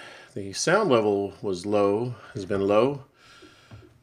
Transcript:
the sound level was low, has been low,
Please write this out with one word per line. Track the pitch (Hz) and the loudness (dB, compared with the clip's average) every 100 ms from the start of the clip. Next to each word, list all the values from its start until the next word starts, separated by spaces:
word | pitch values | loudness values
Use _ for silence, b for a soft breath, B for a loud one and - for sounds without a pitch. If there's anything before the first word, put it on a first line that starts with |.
| B B B 107 | B B B -12
the | 98 | -10
sound | 95 - 190 202 | -4 0 2 4
level | 120 107 101 101 - | 4 4 0 -2 -6
was | 104 90 101 | -6 -6 -2
low, | 104 101 104 123 120 B 107 | 2 2 0 -4 -10 B -12
has | 92 | -6
been | 98 98 | -2 2
low, | 104 127 143 - B B B B B B B B B | 4 2 0 -12 B B B B B B B B B